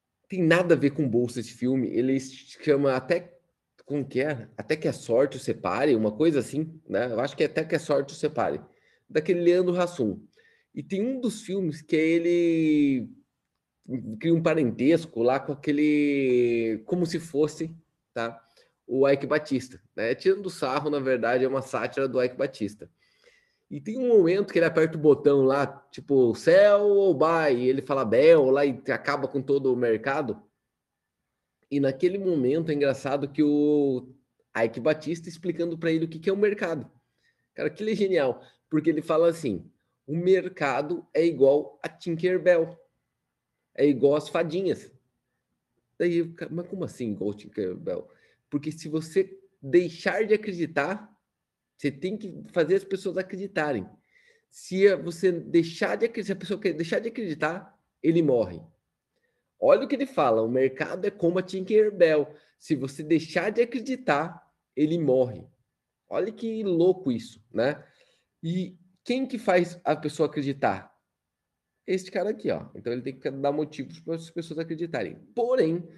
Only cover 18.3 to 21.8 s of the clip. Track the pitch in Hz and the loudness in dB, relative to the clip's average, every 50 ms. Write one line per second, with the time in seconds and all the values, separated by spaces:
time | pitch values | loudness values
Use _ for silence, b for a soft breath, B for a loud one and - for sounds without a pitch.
18.3 | - - b b b b b b b b _ - 120 131 139 139 143 139 143 123 | -8 -10 b b b b b b b b _ -4 0 2 4 4 2 2 0 0
19.3 | 147 151 151 - 135 123 - - - 92 _ _ - - 107 117 123 - - 185 | -2 -2 -2 -2 -4 -4 -4 -6 -16 -20 _ _ -8 -4 -2 -2 -2 0 2 2
20.3 | 190 202 196 185 160 - 151 127 135 147 147 151 147 143 131 131 131 120 113 117 | 2 2 0 -10 -8 -6 -4 -2 -2 -2 -2 -2 -2 -2 0 0 0 0 0 0
21.3 | 127 127 131 131 135 135 123 - - 117 | 0 2 2 0 0 -2 -4 -4 -6 -4